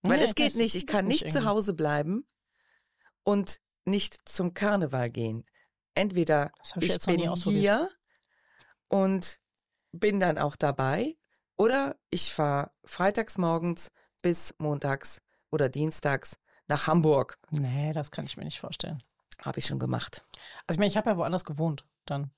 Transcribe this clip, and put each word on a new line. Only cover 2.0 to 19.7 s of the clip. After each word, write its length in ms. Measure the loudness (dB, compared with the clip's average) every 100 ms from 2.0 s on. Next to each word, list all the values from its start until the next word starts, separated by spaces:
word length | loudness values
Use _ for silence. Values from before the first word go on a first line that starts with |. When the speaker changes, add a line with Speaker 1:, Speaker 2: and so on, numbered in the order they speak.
| 0 -4 -6 _ _ _ _ _ _ _ _ _
Speaker 1:
und 380 | 0 2 0 -6 _ _ -2
nicht 420 | 0 -2 -6 -6
zum 260 | -2 -2
Karneval 560 | 0 0 2 0 -2 -2
gehen. 360 | -2 -4 -4 -10 _ _ _ _ -2
Entweder 560 | 0 0 2 2 2 _
Speaker 2:
Das 160 | -8 -2
hab 80 |
ich 0 |
Speaker 1:
ich 60 | 0
Speaker 2:
jetzt 180 | 2 2
noch 80 | 2
nie 0 |
Speaker 1:
bin 120 | 0
Speaker 2:
ausprobiert. 380 | -2 0 2 4
Speaker 1:
hier 240 | 2 0 -6 _ _ _ _ _ _ -20 _ _
und 500 | 2 4 2 -2 -8 _ _ _ _ _
bin 260 | -2 0 4
dann 180 | 2 2
auch 180 | -2 0
dabei 600 | -2 2 0 0 -2 -6 _ _ _ 2
oder 380 | 2 4 0 -6 _
ich 240 | -2 0
fahr 380 | 0 0 0 -4 _ -12
freitags 520 | 0 2 2 -4 -2
morgens 540 | 0 0 -2 -4 -6 _ _ _
bis 320 | -2 0 -2 -2
montags 640 | -4 -2 -2 -2 -4 -8 _ _ _
oder 180 | 0 0
dienstags 680 | 0 -2 0 0 -2 -4 -10 _ _ -4
nach 200 | -2 4
Hamburg. 500 | 4 6 4 2 -8 _
Speaker 2:
Nee, 440 | -4 -2 -2 -2
das 180 | -4 -6
kann 140 | -8 -10
ich 120 | -10
mir 60 | -8
nicht 140 | -8
vorstellen. 420 | -10 -8 -8 -8 _ _ _ -10
Speaker 1:
Hab 140 | -8 -4
ich 80 |
schon 140 | -4